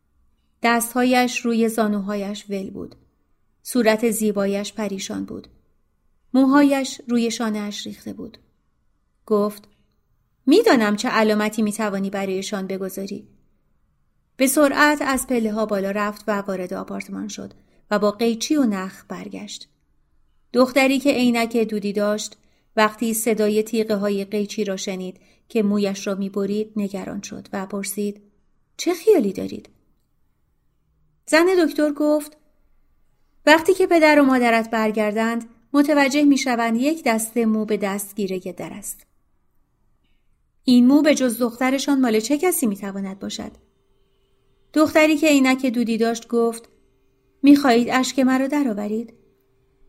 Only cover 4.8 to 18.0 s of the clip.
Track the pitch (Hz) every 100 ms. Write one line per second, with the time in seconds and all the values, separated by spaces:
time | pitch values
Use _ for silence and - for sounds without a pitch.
4.8 | 208 190 - 196 196 95 - _ _ _
5.8 | _ _ _ _ _ 254 269 285 285 269
6.8 | 262 - 233 240 233 226 220 208 208 208
7.8 | 214 196 214 202 - - _ _ _ _
8.8 | _ _ _ _ - 214 208 208 - _
9.8 | _ _ _ _ _ _ 254 370 453 269
10.8 | 208 208 247 220 220 214 214 214 208 208
11.8 | 214 196 196 196 196 190 190 196 190 190
12.8 | 190 196 196 202 - _ _ _ _ _
13.8 | _ _ _ _ _ - 262 302 285 285
14.8 | 294 294 269 262 - 240 220 214 208 202
15.8 | 196 208 208 208 - 202 196 185 180 190
16.8 | 190 196 196 190 208 - - - _ _
17.8 | - 208